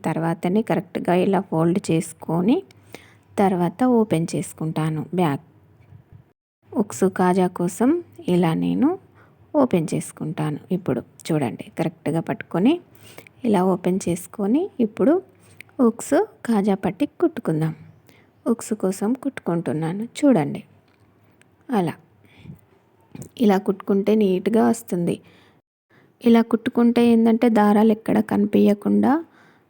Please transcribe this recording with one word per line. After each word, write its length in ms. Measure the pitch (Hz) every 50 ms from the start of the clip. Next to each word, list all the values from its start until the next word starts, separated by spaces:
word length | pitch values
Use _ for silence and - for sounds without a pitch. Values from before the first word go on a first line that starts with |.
| -
తర్వాతనే 560 | - 160 160 160 165 170 165 - 175 185 220 233 -
కరెక్ట్గా 440 | 165 170 - - - - - 180 175 180 185
ఇలా 160 | 196 196 196 196 -
ఫోల్డ్ 300 | 165 160 165 170 180 196 - -
చేసుకొని 640 | 165 160 - - - - - - 160 170 175 220 285 381 - - - - _ _ - - - - _ _ _ _ -
తర్వాత 460 | - 202 190 196 175 175 170 170 - 254 254 247
ఓపెన్ 300 | 226 220 214 170 160 165 - -
చేసుకుంటాను 680 | 147 147 - - - 160 160 160 156 156 160 156 151 - - 175 180
బ్యాక్. 240 | 180 147 139 - - _ _ _ _ _ _ _ _ _ - - _ _ - - _ _ _ _ _ _ _ _ _ _
ఉక్సు 360 | 381 254 - - - - 196 190 - -
కాజా 280 | 185 180 180 190 185 180 - -
కోసం 320 | 175 185 - - 226 269 330 349 349 - - - 330
ఇలా 240 | - 180 175 185 165 165 175 170
నేను 260 | 175 175 190 247 320 370 - - _ _ - - _ _ _ - _ -
ఓపెన్ 360 | 294 262 247 - 175 156 - 160
చేసుకుంటాను. 640 | 160 - - - - 151 156 160 - 151 156 147 - - _
ఇప్పుడు 320 | 185 185 - 143 127 123 - - _ - -
చూడండి, 400 | - 160 151 135 110 - - - - -
కరెక్ట్గా 460 | - 170 175 - _ _ 143 160 165 - -
పట్టుకొని 440 | - - - - - 170 196 262 339 349 - _ _ _ - - - - - - _ _ -
ఇలా 180 | 233 202 180 185
ఓపెన్ 340 | 190 180 175 - 175 185 190 -
చేసుకొని 560 | 180 170 - - - - - 196 196 247 311 381 427 - -
ఇప్పుడు 360 | 233 214 - - 180 262 339 381 - - _ _ _ _ - _ - - _ - 247 226
ఉక్సు 320 | 226 - - - 277 339 440 - - _ -
కాజా 320 | - 226 202 196 214 190 196 -
పట్టి 200 | 196 196 - 294 - - -
కుట్టుకుందాం. 560 | 349 320 - - - - 160 151 160 160 160 - - - - _ _ _ _ _ _ _ _ _ _
ఉక్సు 280 | 269 226 - - - 220
కోసం 360 | 214 - 190 196 - 202 214 262 - -
కుట్టుకుంటున్నాను. 800 | 277 - - - - 170 170 165 139 123 151 160 156 180 202 226 240 -
చూడండి, 480 | - 294 285 233 165 143 139 139 - - _ _ _ _ _ _ _ _ _ _ _ _ _ _ _ _ _ _ _ _ -
అలా 260 | 254 196 175 147 - - _ _ _ _ _ _ _ - - - - - _ _ _ _ _ _ _ _ _ _ - - - - _
ఇలా 220 | - 247 214 190 196
కుట్టుకుంటే 520 | 196 208 190 - - - 202 196 208 - 214
నీట్గా 480 | 220 208 190 185 180 - 196 220 220 233
వస్తుంది. 500 | 240 226 - - - 202 175 175 175 - - - - _ _ _ _ _ _ _ _ _ _ _ _ _ _ _ _ _ _
ఇలా 200 | - 240 233 226
కుట్టుకుంటే 600 | 226 233 233 226 - 247 - 240 240 233 233 240 240
ఏందంటే 420 | 233 233 226 226 226 226 226 254 240
దారాలు 420 | 220 208 208 208 208 208 220 220
ఎక్కడ 260 | 214 214 - - - 220
కనిపించకుండా 920 | - - 196 202 202 202 - 202 208 208 208 208 - 202 208 202 208 233 285 330 330 - _ _ _ _ _ _ _